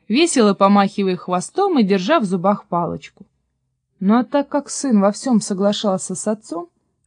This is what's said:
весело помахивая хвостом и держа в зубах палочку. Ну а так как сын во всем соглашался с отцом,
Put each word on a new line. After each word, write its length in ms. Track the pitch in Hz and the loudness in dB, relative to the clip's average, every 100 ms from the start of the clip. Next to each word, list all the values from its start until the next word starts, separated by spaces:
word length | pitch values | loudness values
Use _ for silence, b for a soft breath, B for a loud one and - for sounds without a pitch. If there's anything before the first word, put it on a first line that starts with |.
| - | -4
весело 440 | 226 339 277 208 | 0 2 2 2
помахивая 640 | 196 196 202 196 - 196 180 | 4 4 4 2 0 -4 -4
хвостом 640 | - 180 - - 392 302 | -4 -4 -4 -2 0 2
и 40 | |
держа 360 | 196 196 185 330 | 2 0 0 0
в 60 | 202 | 0
зубах 400 | 185 185 208 - | 0 0 -2 -4
палочку. 600 | 175 170 165 - _ - _ _ _ _ _ _ - | -4 -4 -8 -14 _ -20 _ _ _ _ _ _ -4
Ну 180 | 190 233 | 0 0
а 60 | 247 | 0
так 240 | 285 285 | -2 -2
как 200 | 294 285 | -6 -6
сын 300 | - 277 214 | -8 0 2
во 140 | 196 | 2
всем 260 | 202 262 220 | 0 0 0
соглашался 760 | - 185 202 208 208 190 - | 0 -2 -2 0 -2 -4 -6
с 140 | 185 - | -8 -6
отцом, 400 | 214 - 330 349 _ _ _ | -6 -8 -12 -12 _ _ _